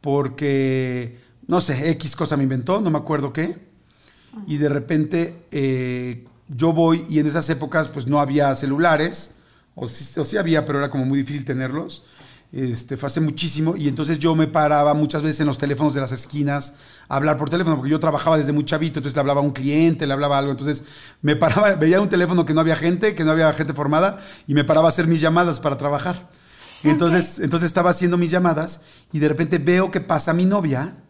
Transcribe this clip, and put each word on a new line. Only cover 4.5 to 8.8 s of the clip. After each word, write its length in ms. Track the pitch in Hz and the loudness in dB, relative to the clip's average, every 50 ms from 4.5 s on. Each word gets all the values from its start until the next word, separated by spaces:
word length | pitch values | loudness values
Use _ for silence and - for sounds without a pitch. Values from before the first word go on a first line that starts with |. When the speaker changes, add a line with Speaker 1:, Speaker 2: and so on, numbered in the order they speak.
| 147 | -2
Speaker 1:
de 120 | 143 147 147 | 0 0 0
repente, 760 | 143 143 - - 170 156 151 151 185 165 170 170 170 - - _ | 0 -2 -2 -2 0 0 0 0 0 -2 -2 -4 -6 -16 -20 _
eh, 760 | - 147 135 135 131 127 127 127 123 123 123 123 120 117 - - _ _ _ | -4 -2 -2 0 0 -2 -2 -4 -6 -6 -6 -8 -10 -12 -16 -20 _ _ _
yo 260 | - 139 117 156 165 165 | -12 -4 0 0 2 4
voy, 320 | 160 165 160 160 170 165 - | 4 4 4 4 2 0 -2
y 100 | 156 151 | 0 0
en 80 | 147 | 0
esas 220 | 151 143 165 156 156 | 2 0 -2 -2 -2
épocas, 380 | 160 131 151 135 - 160 151 - | -4 -4 -4 -2 -2 -2 -2 -2
pues, 180 | - 143 120 | -6 -8 -4
no 120 | 123 143 147 | 0 0 0
había 340 | 147 135 139 147 143 139 135 | 0 2 2 2 2 2 0
celulares, 800 | 131 143 139 135 147 | -2 -2 -2 0 2